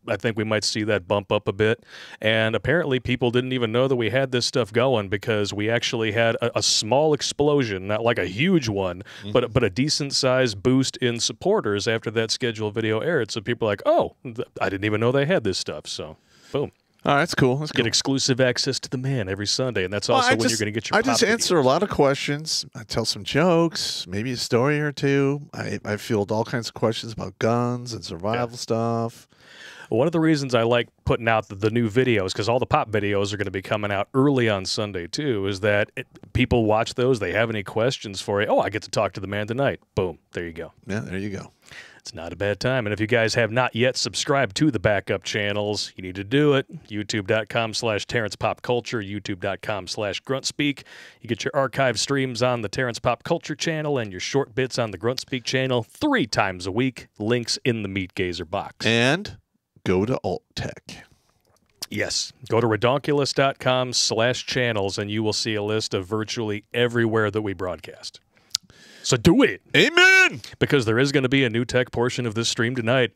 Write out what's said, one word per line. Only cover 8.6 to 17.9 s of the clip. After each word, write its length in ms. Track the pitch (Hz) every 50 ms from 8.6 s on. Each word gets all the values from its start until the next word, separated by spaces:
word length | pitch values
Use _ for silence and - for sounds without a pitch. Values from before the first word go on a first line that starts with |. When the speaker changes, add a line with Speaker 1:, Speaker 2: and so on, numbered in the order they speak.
| 127 113
Speaker 1:
one, 340 | 101 98 95 92 87 90 - - - -
Speaker 2:
Mm-hmm. 120 | - 101
Speaker 1:
but, 200 | 107 120 120 110
but 100 | 107 - 120
a 60 | 101
decent 420 | 90 120 135 151 - - 147 139 127
sized 480 | - - 131 127 131 131 123 101 101
boost 340 | - 127 127 131 131 - - -
in 220 | 127 120 117 117
supporters 680 | - - 117 _ - 180 208 214 - 110 101 101 98
after 240 | 120 113 113 - 120
that 180 | 107 117 113 110
scheduled 440 | - - 131 120 113 107 107 107 104
video 260 | 117 110 110 107 110
aired. 300 | - 151 175 143 113 104
So 100 | - 117
people 280 | 101 123 120 - 117 107
are 40 |
like, 100 | 101 - -
"Oh, 300 | 285 320 339 - - - _ _
th-, 140 | 135 113 113 - - _ -
I 80 | 101 98
didn't 160 | 98 95 98
even 160 | 107 107 107
know 120 | 113 120
they 140 | 131 139 139
had 180 | 147 190 165 113
this 140 | 101 90 -
stuff." 280 | - - 80 76 -
So, 300 | - - - 87 78 80 _ _ _ _ _ _ -
boom. 200 | - 135 147 95 _ _ _ _ _ _ _
Speaker 2:
All 100 | - 143
right, 60 | 139
that's 140 | 160 165 -
cool. 220 | - 143 127 123
That's 160 | 143 151 147
Speaker 1:
Get 60 | - -
Speaker 2:
cool. 40 | 127
Speaker 1:
exclusive 520 | 113